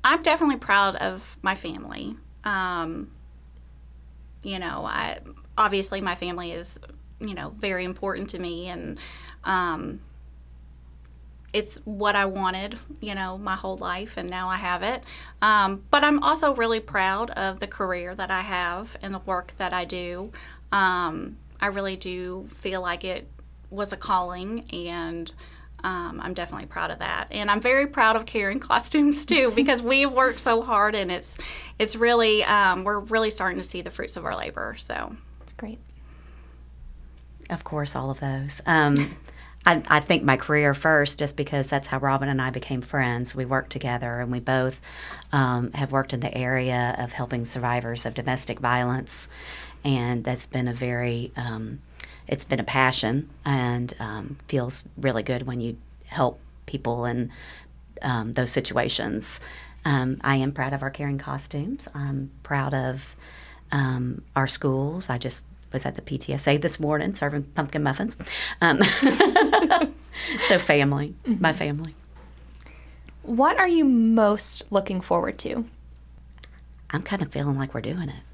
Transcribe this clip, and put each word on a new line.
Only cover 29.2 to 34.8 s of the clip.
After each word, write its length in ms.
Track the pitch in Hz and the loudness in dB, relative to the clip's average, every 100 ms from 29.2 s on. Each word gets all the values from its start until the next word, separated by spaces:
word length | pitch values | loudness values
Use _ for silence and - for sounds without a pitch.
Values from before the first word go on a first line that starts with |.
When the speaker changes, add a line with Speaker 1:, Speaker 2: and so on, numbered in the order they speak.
| - | 2
Speaker 1:
too, 260 | 330 254 | 4 6
because 300 | 220 285 247 | 4 4 2
we've 300 | 233 269 277 | 4 4 4
worked 280 | 254 254 240 | 4 4 2
so 220 | 254 226 | 2 2
hard, 340 | 247 214 208 208 | 4 4 4 2
and 160 | 185 | -2
it's, 260 | 180 - - - - - - | -4 -6 -10 -12 -12 -14 -2
it's 160 | 214 220 | -2 4
really, 480 | 233 240 226 214 - | 4 6 6 4 6
um, 380 | 208 190 180 | 6 6 4
we're 160 | 190 208 | 0 -2
really 300 | 214 220 220 | 0 0 2
starting 300 | 214 185 185 | 0 -2 -2
to 60 | 180 | -6
see 140 | 185 | -8
the 100 | 175 | -8
fruits 240 | - - 180 | -8 -8 -6
of 80 | - | -6
our 100 | - | -4
labor, 380 | - - - | -6 -6 -8
so. 380 | - | -8